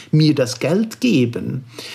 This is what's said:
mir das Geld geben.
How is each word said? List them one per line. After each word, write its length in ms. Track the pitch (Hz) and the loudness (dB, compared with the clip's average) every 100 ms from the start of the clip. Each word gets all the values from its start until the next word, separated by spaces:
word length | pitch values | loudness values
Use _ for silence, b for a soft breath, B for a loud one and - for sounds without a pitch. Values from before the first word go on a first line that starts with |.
| B | B
mir 240 | 156 156 | 2 4
das 260 | 147 123 - | 2 0 -2
Geld 400 | 131 185 220 - | -2 0 -2 -2
geben. 640 | 254 139 120 113 - 131 B B B | 0 2 2 -2 -6 -8 B B B